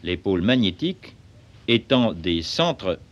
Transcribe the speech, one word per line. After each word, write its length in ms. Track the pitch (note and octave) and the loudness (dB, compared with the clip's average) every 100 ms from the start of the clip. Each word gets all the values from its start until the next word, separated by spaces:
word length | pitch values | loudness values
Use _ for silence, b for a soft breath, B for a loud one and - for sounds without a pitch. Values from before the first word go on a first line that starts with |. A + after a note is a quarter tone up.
Les 140 | E2 F2 | -4 -4
pôles 240 | G2+ F#2+ | -2 0
magnétiques 720 | F#2 B2+ G#2 F2+ E3 F#3+ - - - - - - - | 2 2 2 0 -6 -6 -14 -20 -20 -20 -20 -16 0
étant 460 | A#2 - C3 A#2 | 0 4 2 2
des 280 | E2+ E2+ E2+ | -2 -2 -2
centres 580 | D#2+ - E3+ D3 F#2+ E2 - | -4 -2 -2 -2 -4 -6 -8